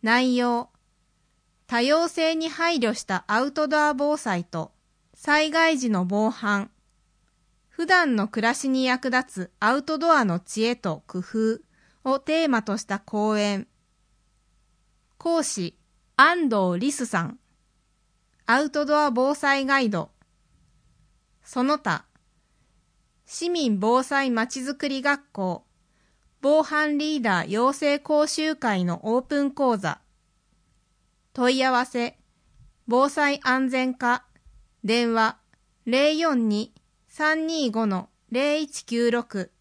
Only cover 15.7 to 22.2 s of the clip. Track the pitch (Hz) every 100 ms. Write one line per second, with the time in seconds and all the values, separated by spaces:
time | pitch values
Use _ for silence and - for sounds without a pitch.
15.7 | _ _ _ _ - 285 349 302 220 185
16.7 | 180 247 285 240 190 165 - _ _ _
17.7 | _ _ _ _ _ _ _ - 240 294
18.7 | 294 294 302 294 240 262 285 285 277 269
19.7 | 277 240 202 - _ _ _ _ _ _
20.7 | _ _ _ _ _ _ _ - - 254
21.7 | 294 233 156 - _